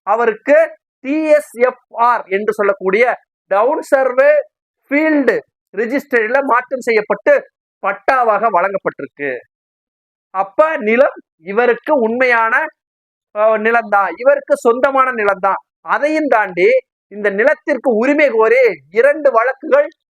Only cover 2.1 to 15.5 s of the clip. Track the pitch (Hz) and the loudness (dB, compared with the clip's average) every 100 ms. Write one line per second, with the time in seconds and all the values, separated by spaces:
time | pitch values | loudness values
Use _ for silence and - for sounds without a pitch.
2.1 | 233 - 196 214 214 202 196 185 202 240 | 0 -2 -4 -4 -2 -2 -2 -2 0 0
3.1 | 196 _ _ _ 196 240 311 - 269 262 | -2 _ _ _ 0 0 -2 -2 0 0
4.1 | 247 285 302 294 _ _ _ - 285 320 | 2 2 2 -2 _ _ _ -4 0 2
5.1 | 294 240 175 - _ _ 185 226 269 - | 2 0 -2 -6 _ _ -8 -4 -6 -2
6.1 | 240 220 269 269 240 240 262 240 220 214 | -2 0 -2 0 -2 -2 -6 -2 -2 -2
7.1 | 202 294 277 - _ _ _ 196 202 - | -2 0 0 -2 _ _ _ -6 -4 -2
8.1 | 269 233 202 226 175 190 196 165 - 139 | 0 0 0 0 0 -2 -4 -6 -8 -12
9.1 | - 143 123 - _ _ _ _ _ _ | -8 -8 -8 -12 _ _ _ _ _ _
10.1 | _ _ 190 190 - 311 311 214 233 285 | _ _ -6 -2 0 0 -2 -2 0 0
11.1 | - - _ 160 202 247 233 - 302 220 | -2 -18 _ -6 -2 0 -2 -2 0 0
12.1 | 240 254 233 226 254 311 - _ _ _ | 0 0 0 0 -2 -4 -10 _ _ _
13.1 | _ _ 208 220 220 220 233 208 202 185 | _ _ -2 0 0 0 -2 0 0 -2
14.1 | 170 254 285 - 285 240 247 277 262 262 | 0 0 0 0 0 0 2 0 2 0
15.1 | 233 202 196 196 | 0 -2 0 -2